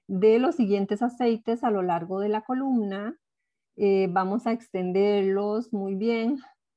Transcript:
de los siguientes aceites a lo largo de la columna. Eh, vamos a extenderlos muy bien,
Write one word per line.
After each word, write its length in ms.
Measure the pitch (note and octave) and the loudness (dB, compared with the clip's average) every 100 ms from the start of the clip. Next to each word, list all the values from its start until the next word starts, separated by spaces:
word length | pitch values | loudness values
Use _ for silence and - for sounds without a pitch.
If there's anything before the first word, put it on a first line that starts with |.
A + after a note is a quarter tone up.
| - | -6
de 320 | F#3+ A3 A3+ | 2 4 6
los 160 | C4 E4 | 2 2
siguientes 460 | G#3 G3+ G3 G#3 | 2 2 0 -2
aceites 600 | B3 B3 B3 A3+ A3+ A#3 | -4 0 0 0 -2 -2
a 80 | B3 | 0
lo 100 | G3+ | 0
largo 380 | F3+ E3+ E3+ F#3+ | 0 -2 -4 -4
de 100 | G#3 | -2
la 120 | G#3+ | -2
columna. 760 | G#3+ B3+ C4+ B3 G#3 G3 G#3 E4 _ _ _ _ _ - | -4 -4 0 0 0 -4 -8 -12 _ _ _ _ _ -2
Eh, 300 | G3+ G3 F#3+ | 2 2 2
vamos 360 | F3+ F#3+ A3 A#3 | 0 0 -2 -2
a 40 | |
extenderlos 1200 | A#3 - F#3 F3+ F#3 G3+ G3+ F#3+ G3 G#3 G#3+ A#3+ | -4 -4 -4 -2 2 2 2 2 0 -2 -4 -4
muy 220 | G#3 G3 F#3+ | -6 -4 -4
bien, 440 | A3+ A#3 A3+ C#4 - _ _ | -2 0 0 -2 -6 _ _